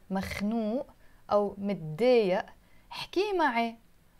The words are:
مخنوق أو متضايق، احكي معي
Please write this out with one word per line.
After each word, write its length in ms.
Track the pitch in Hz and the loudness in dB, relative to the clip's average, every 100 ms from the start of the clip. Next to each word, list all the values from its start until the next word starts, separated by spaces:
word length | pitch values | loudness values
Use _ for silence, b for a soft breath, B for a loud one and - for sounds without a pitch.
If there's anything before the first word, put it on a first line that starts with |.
| - | -6
مخنوق 800 | 190 190 - 208 233 208 247 - b b b b | -6 -4 -4 -2 -2 -2 -4 -6 b b b b
أو 240 | 208 202 202 | 2 2 -4
متضايق، 880 | 196 185 156 156 247 240 196 190 - - b b b | -6 -4 -6 0 4 6 4 0 -4 -14 b b b
احكي 420 | - - 349 415 | -12 -6 -2 0
معي 420 | 370 302 233 233 226 - - _ | 2 2 2 -2 -6 -20 -20 _